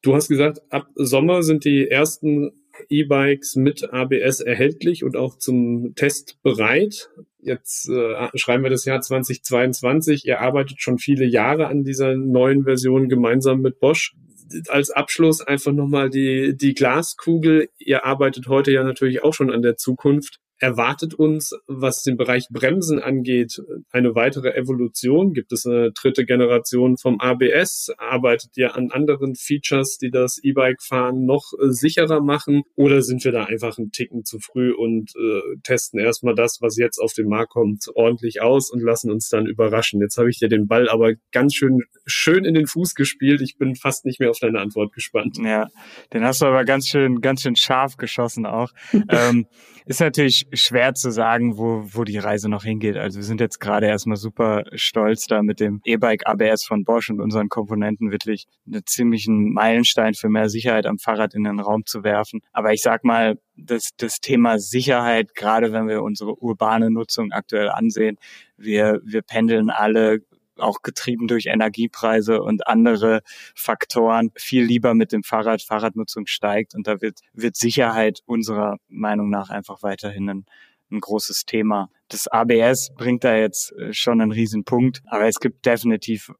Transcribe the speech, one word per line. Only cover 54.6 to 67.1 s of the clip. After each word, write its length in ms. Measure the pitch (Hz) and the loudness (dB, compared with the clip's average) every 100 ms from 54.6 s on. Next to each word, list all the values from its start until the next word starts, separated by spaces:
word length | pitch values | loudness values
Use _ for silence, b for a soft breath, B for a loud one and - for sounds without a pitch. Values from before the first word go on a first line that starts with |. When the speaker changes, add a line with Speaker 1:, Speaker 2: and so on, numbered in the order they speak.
| 104 | -4
Speaker 2:
stolz 540 | - - 113 107 113 - | -6 -4 0 0 0 0
da 160 | 110 | 0
mit 180 | 104 104 | 0 0
dem 220 | 107 104 | -2 -4
E-Bike 420 | - 113 117 110 - | -2 0 2 0 0
A 80 | 104 | 2
B 120 | 110 | 2
S 160 | 107 | 2
von 200 | - 107 | 0 -2
Bosch 260 | 98 117 - | 0 0 0
und 100 | 107 | -4
unseren 300 | 110 110 104 | -2 -2 -2
Komponenten 600 | - 104 107 104 107 110 | -4 -4 -2 -2 -2 -4
wirklich 360 | 101 110 104 - _ - | -4 -6 -8 -8 _ -12
einen 140 | 107 - | -12 -6
ziemlichen 680 | - 120 113 104 107 107 | -2 0 0 0 2 2
Meilenstein 600 | 101 113 113 120 - 110 | 2 2 4 2 2 0
für 160 | 107 110 | 0 -2
mehr 180 | 107 110 | 0 0
Sicherheit 380 | 110 120 110 110 | -2 0 0 0
am 120 | 107 | -4
Fahrrad 360 | - 107 107 | -4 -2 -2
in 100 | 107 | -2
den 160 | 104 101 | -4 -4
Raum 240 | 101 107 | -2 -2
zu 180 | 107 113 | -4 -6
werfen. 380 | 104 104 107 110 _ | -2 0 -2 -8 _
Aber 200 | - 107 | -4 0
ich 80 | 107 | 2
sag 240 | 123 113 | 2 2
mal, 340 | 123 117 110 107 _ _ | 2 2 2 0 _ _
das, 340 | - 117 - _ | -6 -6 -6 _
das 220 | 117 - | -8 -6
Thema 380 | - 131 120 110 | 0 2 4 2
Sicherheit, 760 | 98 123 127 123 120 113 107 | -2 -2 2 2 2 0 0
gerade 380 | - 104 113 113 | -4 0 2 2
wenn 140 | 110 110 | 0 -2
wir 160 | 107 | -4
unsere 320 | 107 104 107 107 | -4 -6 -8 -8
urbane 520 | 120 110 110 113 113 | -6 -2 0 2 2
Nutzung 420 | 113 113 | 0 -4